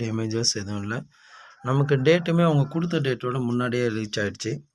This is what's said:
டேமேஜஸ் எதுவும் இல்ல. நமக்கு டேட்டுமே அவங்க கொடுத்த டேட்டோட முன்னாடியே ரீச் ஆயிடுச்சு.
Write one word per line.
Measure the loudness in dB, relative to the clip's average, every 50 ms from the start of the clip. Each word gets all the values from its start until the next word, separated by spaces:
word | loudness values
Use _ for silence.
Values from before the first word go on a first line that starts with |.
டேமேஜஸ் | -4 -4 -4 -4 -4 -2 -2 0 0 0 -2 -2
எதுவும் | -4 -6 -6 -6 -4
இல்ல. | -4 -6 -6 -8 -12 _ _ _ -20 -20 -20 -20 -20 -20 _ -4 0
நமக்கு | 0 2 2 2 2 2 4 4
டேட்டுமே | 4 4 4 2 2 4 4 4
அவங்க | 4 4 2 2 0
கொடுத்த | -2 -2 0 0 0 0 0
டேட்டோட | -2 -2 -4 -4 -2 -2 0 0
முன்னாடியே | 0 0 0 0 0 0 0 0 0
ரீச் | -2 -4 -4 -4 -2 -2
ஆயிடுச்சு. | -2 -4 -4 -6 -6 -6 -6 -8 _ _